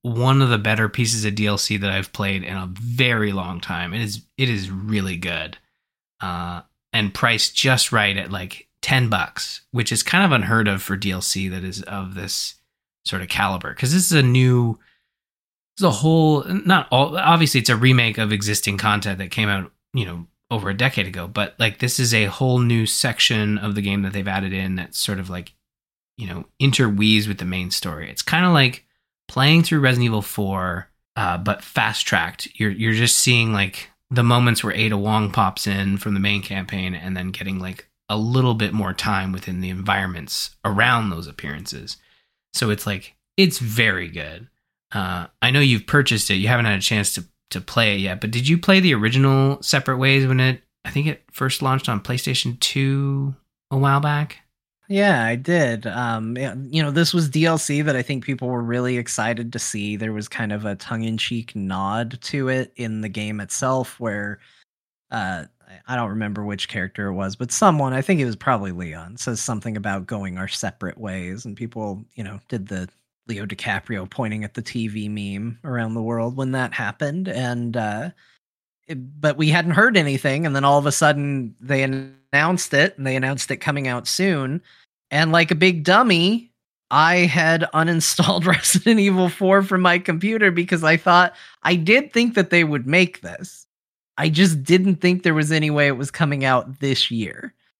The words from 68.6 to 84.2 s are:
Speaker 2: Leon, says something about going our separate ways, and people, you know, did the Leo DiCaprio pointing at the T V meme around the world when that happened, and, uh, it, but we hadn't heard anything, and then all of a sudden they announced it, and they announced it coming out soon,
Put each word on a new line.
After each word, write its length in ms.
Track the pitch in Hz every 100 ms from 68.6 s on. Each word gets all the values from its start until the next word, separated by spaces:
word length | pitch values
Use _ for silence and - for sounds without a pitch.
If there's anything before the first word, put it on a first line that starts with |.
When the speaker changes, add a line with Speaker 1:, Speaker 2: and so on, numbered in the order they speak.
| 98
Speaker 2:
Leon, 440 | 87 87 78 82 117
says 240 | - 113
something 360 | - 110 113 107
about 300 | 104 98 92
going 300 | 110 98 92
our 120 | 95
separate 500 | - 98 - 90 -
ways, 480 | 107 92 90 98 117
and 100 | 101
people, 480 | 117 117 107 98 107
you 100 | -
know, 160 | 101 101 -
did 200 | 117 98
the 200 | 95 90 _ _ _ -
Leo 180 | 104 101
DiCaprio 640 | 98 - 98 - 107 92
pointing 340 | - 110 107
at 100 | 107
the 80 | -
T 260 | - 120 113
V 200 | 107 104
meme 500 | 107 101 98 113 117
around 300 | 156 123 113
the 80 | 113
world 340 | 113 117 117 131
when 160 | 131
that 220 | 131 127
happened, 540 | - 104 - 147 165 185
and, 480 | 107 127 120 120 117
uh, 340 | 107 104 160 - _ _ _ _ _ _ -
it, 320 | 135 127 147
but 180 | 147 143
we 100 | 156
hadn't 220 | 170 170
heard 260 | 170 233 208
anything, 480 | 147 135 147 139
and 100 | 165
then 100 | 139
all 140 | 139 143
of 80 | 147
a 60 |
sudden 640 | - 151 147 143 139 117 -
they 220 | 127 135
announced 920 | 135 135 135 135 _ 143 156 185 -
it, 240 | 143 196 196
and 80 | 135
they 100 | 131
announced 340 | 131 135 -
it 80 | 131
coming 300 | - 143 135
out 180 | 123 -
soon, 520 | -